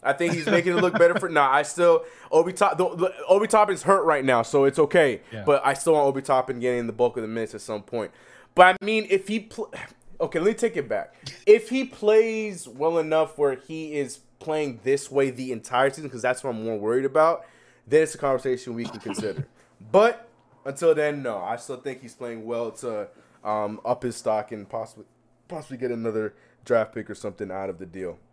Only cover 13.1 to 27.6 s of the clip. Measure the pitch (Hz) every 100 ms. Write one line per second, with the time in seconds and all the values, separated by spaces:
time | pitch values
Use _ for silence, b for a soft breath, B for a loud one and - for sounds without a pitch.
13.1 | 156 156 - 143 131 - 160 156 151 135
14.1 | - _ _ - 156 151 117 123 139 -
15.1 | 135 139 123 127 123 - 123 135 135 151
16.1 | 127 123 127 139 113 113 110 107 123 135
17.1 | 143 160 165 B B B B _ 143 156
18.1 | - 139 131 135 127 127 117 113 110 110
19.1 | 101 107 95 139 _ _ _ 110 180 226
20.1 | 240 - _ _ _ - 139 165 151 151
21.1 | 147 131 104 90 117 - 127 - 131 120
22.1 | - 123 117 110 117 117 107 123 110 101
23.1 | b b b 104 107 104 107 - - 127
24.1 | 113 - 107 107 110 101 117 107 - 104
25.1 | _ _ _ _ 170 147 131 123 120 113
26.1 | 110 107 - b b - 117 107 - 107
27.1 | 104 107 90 101 92